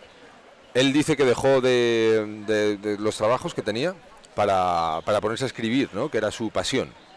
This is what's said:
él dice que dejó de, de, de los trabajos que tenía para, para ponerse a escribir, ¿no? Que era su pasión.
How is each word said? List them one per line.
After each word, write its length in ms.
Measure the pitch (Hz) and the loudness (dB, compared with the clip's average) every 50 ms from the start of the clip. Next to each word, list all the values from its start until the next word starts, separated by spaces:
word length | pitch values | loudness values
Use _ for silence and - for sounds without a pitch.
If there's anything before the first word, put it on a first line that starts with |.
| - - - - - - - - - - - - - - - | -20 -20 -20 -20 -20 -20 -20 -20 -20 -20 -20 -20 -16 -6 -2
él 180 | 123 135 135 135 | 0 0 2 2
dice 240 | 151 151 - 156 | 2 2 2 2
que 80 | - 143 | 2 2
dejó 360 | 127 117 - - 135 135 131 | 2 2 2 2 2 4 4
de, 800 | 123 127 127 123 120 120 117 113 113 110 110 110 107 107 107 107 104 | 4 4 4 4 4 2 2 2 4 4 2 2 0 -2 -8 -8 -4
de, 300 | 104 110 107 107 107 104 | -2 0 2 2 2 0
de 220 | 98 101 107 104 101 | -2 -2 -4 -4 -2
los 180 | 104 107 101 | -2 -4 -2
trabajos 380 | - 113 107 123 123 - 170 - | 0 0 0 0 0 -2 -6 -8
que 80 | - 123 | -6 -6
tenía 320 | 107 101 113 135 175 196 - - - - - - - - | -4 -4 -4 -4 -4 -6 -8 -14 -20 -20 -20 -20 -10 -4
para, 640 | - 104 101 98 92 90 90 87 85 82 82 78 80 - | -2 0 2 2 2 2 2 0 0 0 -2 -2 -4 -2
para 140 | - 104 104 95 | -2 0 0 0
ponerse 220 | 107 113 110 135 | -2 -2 -4 -6
a 20 | |
escribir, 420 | 123 - - 117 110 113 139 127 - - | -6 -6 -4 -4 -2 0 0 -2 -2 -4
¿no? 160 | 98 127 156 | -6 -6 -4
Que 80 | - 113 | -2 -2
era 120 | 104 104 | -2 -2
su 200 | 98 - 117 107 | -4 -4 -6 -6
pasión. 420 | - 98 90 - - 127 92 69 60 - - - - | -4 -4 -4 -2 -2 -2 -2 -4 -8 -18 -20 -20 -20